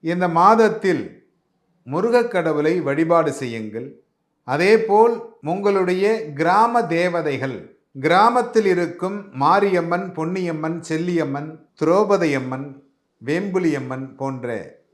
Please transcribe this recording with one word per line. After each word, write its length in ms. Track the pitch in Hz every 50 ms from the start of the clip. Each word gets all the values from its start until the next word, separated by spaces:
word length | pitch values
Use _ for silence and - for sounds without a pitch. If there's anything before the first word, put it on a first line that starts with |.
| -
இந்த 220 | 160 175 180 180 180
மாதத்தில் 760 | 165 170 175 202 226 220 226 208 160 - - 190 175 135 101 87 - - _ _ _ _ _ _ _ _ _ _ _ _ _
முருகக் 460 | 123 135 165 190 233 240 240 233 233
கடவுளை 420 | 233 185 165 165 151 147 147 160 175 180
வழிபாடு 500 | 147 139 139 151 165 160 170 170 156 147
செய்யுங்கள். 560 | 135 - 135 123 113 113 110 107 101 113 127 143 - _ _ _ _ _ _ _ _ _ _ -
அதேபோல் 640 | 131 147 175 196 220 220 220 - 202 214 226 233 226 226 - - - _ -
உங்களுடைய 600 | 147 175 202 196 208 202 196 - 180 185 185 190 208 226 220 - 156 143
கிராம 480 | 139 160 170 185 208 226 240 240 240 220
தேவதைகள், 720 | 160 165 165 175 180 175 170 160 151 139 123 127 135 123 95 - - _ _ _ _ _
கிராமத்தில் 720 | 139 131 156 170 185 214 233 247 247 233 240 - 226 214 196
இருக்கும் 460 | 180 175 175 165 170 - 180 190 202 208 202 - -
மாரியம்மன், 720 | 127 139 151 175 202 202 196 185 175 165 170 175 180 196 185 -
பொன்னியம்மன், 640 | 160 160 165 185 190 185 170 160 156 156 160 165 170
செல்லியம்மன், 680 | - - 160 156 170 180 175 165 156 135 135 143 151 160 156 - _ _ _
திரௌபதியம்மன், 880 | _ 156 156 170 196 214 196 202 185 175 156 139 135 131 127 131 131 143 143 135 - _ _ _ _ _ _ _ _
வேம்புலியம்மன் 880 | 107 120 151 175 202 202 180 185 180 160 147 139 127 127 131 131 135 135 139
போன்ற 420 | - 139 135 135 127 117 120 117 104 87 - - _ _ _